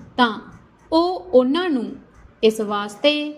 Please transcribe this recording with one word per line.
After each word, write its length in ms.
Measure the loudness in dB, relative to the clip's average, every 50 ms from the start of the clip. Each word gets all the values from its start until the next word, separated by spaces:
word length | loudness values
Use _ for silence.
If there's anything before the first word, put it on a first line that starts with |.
| -20 -8 -2 0
ਤਾਂ 220 | 0 0 0 -4 -12 -18 -20 -20 -20 _ _ _ _ -2
ਉਹ 280 | 0 0 2 0 -2 -6 -2 2 4
ਉਹਨਾਂ 360 | 4 4 4 2 0 0 -2
ਨੂੰ 260 | -2 -2 -4 -6 -10 -14 -18 -20 _ -20 -20 -20 _ _ 0
ਇਸ 180 | 2 2 0
ਵਾਸਤੇ 720 | -2 -4 -4 -6 -6 -8 -6 -2 0 0 2 0 -2 -6 -10